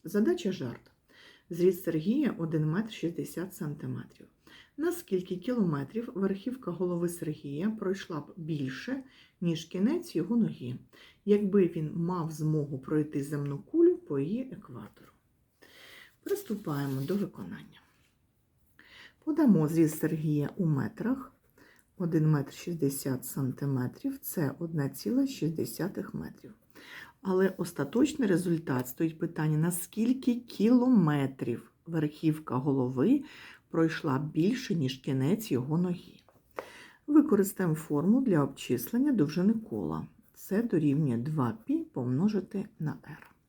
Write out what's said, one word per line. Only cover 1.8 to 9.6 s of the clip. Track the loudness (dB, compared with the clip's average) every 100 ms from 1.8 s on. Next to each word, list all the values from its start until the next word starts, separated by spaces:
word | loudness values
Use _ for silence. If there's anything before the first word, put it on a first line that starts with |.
Сергія | -2 0 2 2 2 0
один | -2 0 2
метр | 0 -4
шістдесят | -4 -6 -4 -8 -8 -10
сантиметрів. | -8 -8 -8 -8 -10 -12 -20 -20 _ -20 -20 -20 -4
На | -4
скільки | -4 -4 -4 -2 -6
кілометрів | -2 0 2 0 -4 -6 -6
верхівка | -2 -2 -2 -6 -8 -8
голови | -4 -2 0 -2
Сергія | -4 -6 -6 -8 -4 -4
пройшла | -2 -4 -4 -6 -8
б | -8 -12
більше, | -6 -4 -4 -6 -8 -8 -10 -20 -20 _
ніж | -2 -2